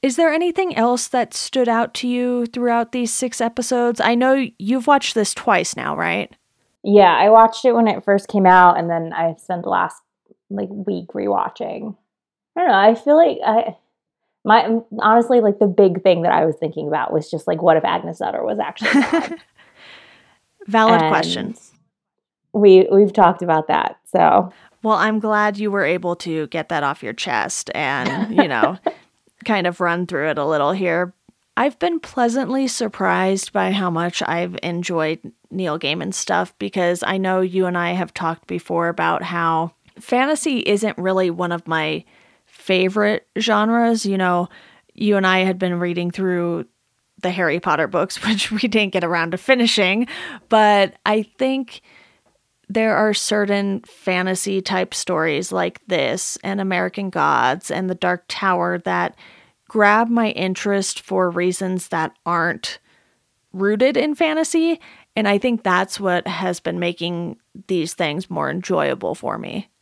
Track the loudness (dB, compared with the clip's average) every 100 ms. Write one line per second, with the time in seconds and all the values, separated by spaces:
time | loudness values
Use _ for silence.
0 | -2 2 2 2 -2 0 -2 0 0 0
1 | -2 -2 -4 -6 -6 -2 0 2 0 -4
2 | -4 -2 0 -2 -2 -2 0 0 -2 -4
3 | -4 -2 -4 -2 -4 -4 -2 0 0 0
4 | 0 2 2 2 0 _ -2 -2 4 2
5 | 2 -2 -2 -2 0 0 0 -6 -6 -4
6 | -2 -4 -6 _ _ _ _ _ 4 8
7 | 8 6 8 8 8 4 2 4 2 0
8 | 2 0 2 4 8 10 8 6 0 -4
9 | -4 -4 -4 -4 -8 -8 -2 -2 -2 -6
10 | _ _ _ _ _ -8 -8 -8 -6 -6
11 | -6 -8 -2 -2 -2 -6 -10 -10 -12 -14
12 | _ _ _ _ _ -2 2 6 6 4
13 | 4 6 6 2 0 0 -2 -10 _ _
14 | _ _ _ _ 2 4 4 -2 -4 -2
15 | 4 4 6 4 4 2 2 6 4 4
16 | 2 2 2 2 2 -2 -6 -6 -4 -4
17 | -2 -4 -4 -8 -4 0 4 4 2 -4
18 | -6 -8 -6 -4 -4 -4 -6 -4 0 2
19 | 2 0 -4 -12 _ _ _ _ -20 -20
20 | -20 -20 _ _ _ _ -2 2 6 4
21 | 4 2 0 -4 -6 -10 _ _ _ _
22 | _ _ _ _ _ 4 8 10 8 6
23 | 4 6 4 4 0 0 2 -2 -2 -8
24 | _ 2 4 4 2 -8 -20 _ -2 0
25 | 0 -2 -2 0 0 -2 -4 -2 0 -2
26 | -2 -6 -6 -6 -6 -6 -4 -4 -4 -4
27 | -10 -8 -4 -4 -4 -6 -8 -6 -4 -4
28 | -4 -4 -4 0 0 2 0 -2 -8 -10
29 | _ _ _ _ -4 -2 0 -2 -2 -2
30 | -2 -2 -2 -2 -2 0 0 0 -2 -2
31 | -4 -8 _ _ _ -2 -2 -2 -4 -4
32 | -6 -2 -2 0 -2 -2 -2 -4 -6 -4
33 | -2 0 0 -2 -4 -4 -2 -2 -2 -2
34 | -4 -4 -4 -4 -6 -8 -8 -6 -4 -4
35 | -4 -6 -10 -20 _ -8 -6 -4 -4 -4
36 | -6 -8 -4 -2 -2 _ -8 -2 -2 -2
37 | -2 -4 -2 0 -2 0 -2 -2 -4 -4
38 | -6 -6 -6 -6 -8 -10 -4 -2 -2 -2
39 | -2 -2 -4 -4 -2 -2 -4 _ _ -20
40 | -4 -2 0 -2 -2 -2 0 0 0 -4
41 | -2 0 0 -2 -4 -6 -4 -4 -2 -6
42 | -10 _ _ _ _ _ -2 0 2 0
43 | 0 -2 _ -6 0 0 2 2 2 0
44 | -2 -2 0 0 -2 -8 -20 _ _ -4
45 | 0 2 2 2 2 -2 -2 -2 -2 -2
46 | -4 -4 -2 -2 -2 -4 -8 _ _ _
47 | _ _ -6 -2 0 0 0 0 0 -2
48 | -4 -4 -4 -2 -2 -4 -2 0 0 -2
49 | -2 -2 -2 -6 0 2 2 2 0 0
50 | -4 -6 -14 -16 _ 4 6 4 2 -2
51 | -2 -2 -2 _ -4 -2 -6 -14 _ _
52 | _ _ _ _ _ _ _ -2 0 2
53 | 2 0 -2 -2 0 0 -2 -4 -8 -10
54 | -4 -2 -2 -4 -2 -4 -2 -4 -4 -6
55 | -4 -2 -2 -2 -4 -4 -4 -6 -6 -2
56 | -2 -4 -6 -8 -6 -6 -4 -2 -4 -6
57 | -8 -2 0 2 0 -2 -6 -6 -6 -4
58 | -4 -4 _ -4 -2 0 -2 -4 -4 -4
59 | -4 -8 -20 -20 _ _ _ 2 4 4
60 | 2 0 -2 -2 -4 -4 -2 -2 -2 -8
61 | -6 -2 -2 0 -2 -2 -4 -6 -4 -4
62 | -4 _ -6 -2 -2 -4 -10 -14 _ _
63 | _ _ _ _ _ -4 -2 2 2 2
64 | -2 0 -2 0 -2 0 0 -2 -8 -20
65 | _ -4 0 0 0 -2 0 -2 -2 -4
66 | -2 -2 -4 -6 -6 -6 -6 -4 -4 -4
67 | -6 -6 -8 -12 _ -20 -6 -4 -4 -4
68 | -4 -4 -6 -6 -4 -6 -4 -2 -2 -2
69 | -6 -6 -8 -8 -8 -10 -12 _